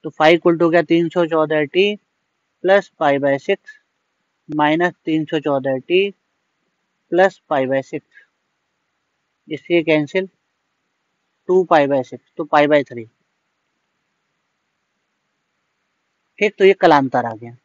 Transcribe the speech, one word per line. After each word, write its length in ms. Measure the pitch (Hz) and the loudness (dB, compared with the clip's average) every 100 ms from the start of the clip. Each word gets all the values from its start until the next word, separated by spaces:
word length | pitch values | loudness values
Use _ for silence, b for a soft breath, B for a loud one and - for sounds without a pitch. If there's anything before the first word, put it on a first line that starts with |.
| 160 | -14
तो 40 | |
phi 180 | _ 156 | _ 2
equal 240 | 170 175 165 | 4 2 0
to 60 | |
हो 80 | 170 | 2
गया 120 | 170 | 0
तीन 260 | 160 170 165 | 2 0 0
सौ 160 | 180 165 | -4 -2
चौदह 380 | 160 156 156 147 | -2 -2 -2 -2
टी 300 | 180 202 208 _ _ _ _ _ _ | -2 -2 -4 _ _ _ _ _ _
plus 260 | 180 196 185 _ | 0 0 0 _
pi 100 | 151 139 | -2 0
by 140 | 139 139 | -2 -4
six 360 | - 196 - - _ _ _ _ _ _ - | -4 -6 -6 -20 _ _ _ _ _ _ -10
minus 440 | 151 147 160 175 - - | -2 0 0 -2 -4 -6
तीन 200 | 160 151 | -4 -4
सौ 140 | 160 | -6
चौदह 380 | 147 139 135 131 | -4 -4 -4 -6
टी 200 | - 180 202 - _ _ _ _ _ _ _ _ _ | -2 -2 -2 -8 _ _ _ _ _ _ _ _ _
plus 260 | 170 185 - _ | 0 0 0 _
pi 100 | 143 131 | -4 -2
by 160 | 135 | -4
six, 180 | 135 151 _ _ _ _ _ _ _ _ _ _ _ _ _ _ - | -6 -16 _ _ _ _ _ _ _ _ _ _ _ _ _ _ -14
इससे 360 | 156 - 170 | -14 -4 -2
कैंसिल, 460 | 160 156 147 185 190 _ _ _ _ _ _ _ _ _ _ _ - | 0 -2 0 -6 -8 _ _ _ _ _ _ _ _ _ _ _ -2
टू 120 | 185 180 | -2 2
pi 80 | 160 139 | 0 2
by 140 | 139 | -2
six, 160 | 127 127 _ - | -4 -16 _ -14
तो 120 | 156 151 | -2 0
pi 100 | 147 | 2
by 160 | 147 | 0
three, 240 | 131 120 113 _ _ _ _ _ _ _ _ _ _ _ _ _ _ _ _ _ _ _ _ _ _ _ _ _ _ _ _ _ _ _ _ _ | -2 -12 -18 _ _ _ _ _ _ _ _ _ _ _ _ _ _ _ _ _ _ _ _ _ _ _ _ _ _ _ _ _ _ _ _ _
ठीक। 160 | 208 _ | -6 _
तो 80 | 196 | 2
ये 80 | |
कलांतर 520 | 190 175 147 135 127 117 | 4 4 4 2 -4 -6
आ 80 | 110 | -12
गया। 200 | 120 123 | -16 -20